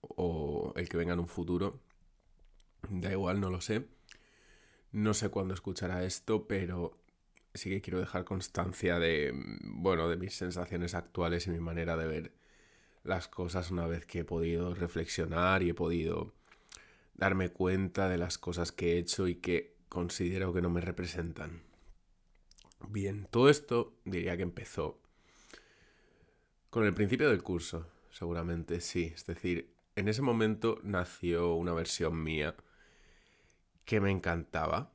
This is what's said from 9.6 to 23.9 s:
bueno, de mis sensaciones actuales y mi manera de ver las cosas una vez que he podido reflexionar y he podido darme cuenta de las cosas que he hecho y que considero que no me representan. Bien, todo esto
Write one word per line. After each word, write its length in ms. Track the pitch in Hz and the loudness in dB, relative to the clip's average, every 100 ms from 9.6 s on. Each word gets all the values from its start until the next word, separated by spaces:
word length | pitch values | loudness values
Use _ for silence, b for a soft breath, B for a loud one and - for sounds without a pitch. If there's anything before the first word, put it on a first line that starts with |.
bueno, 460 | - - 90 87 82 | -8 0 2 4 2
de 80 | 85 | 0
mis 180 | 92 - | -4 -4
sensaciones 580 | 90 90 90 87 87 | -4 -4 -4 -2 -2
actuales 540 | 87 - - 85 85 92 | -4 -4 -2 0 0 -2
y 40 | |
mi 80 | 82 | -2
manera 380 | 85 82 82 82 | -2 -2 0 0
de 100 | 80 | 0
ver 260 | 78 82 _ b b b b b b | -2 -6 _ b b b b b b
las 240 | - 92 - | -4 -4 -4
cosas 440 | - 87 92 87 | -6 -2 -2 -2
una 160 | 90 85 | -2 0
vez 180 | 85 - | -2 -4
que 140 | 87 | -6
he 60 | 82 | -2
podido 480 | 85 85 85 90 | 0 2 2 0
reflexionar 920 | 87 87 85 80 - 80 82 90 95 | -2 -2 -2 -4 -2 0 2 4 4
y 60 | 87 | 2
he 40 | |
podido 600 | 85 85 85 80 80 80 - B B B B B B B - | 2 0 0 0 -2 -6 -12 B B B B B B B -2
darme 340 | 98 95 90 | 2 2 0
cuenta 600 | - 90 95 95 92 95 | 2 2 2 0 0 2
de 80 | 87 | 2
las 200 | 87 - | 0 -4
cosas 340 | - 87 87 | -4 -2 -4
que 220 | - 87 | 0 2
he 40 | 85 | 2
hecho 300 | 85 - 92 | 2 0 0
y 80 | 87 | 0
que 400 | - 85 - _ _ | 0 0 -2 _ _
considero 640 | 90 87 - 90 92 95 | -4 -4 0 -2 0 0
que 80 | 90 | 2
no 80 | 87 | 2
me 120 | 87 | 0
representan. 840 | 85 87 87 - 82 78 80 85 - b b - _ _ _ _ _ - - - - | -2 -4 -6 -4 -6 -6 -10 -10 -16 b b -20 _ _ _ _ _ -20 -20 -18 -8
Bien, 380 | 104 98 104 98 | -4 -2 -4 -2
todo 180 | 117 131 | 6 8
esto 460 | 147 - 120 - | 8 4 0 0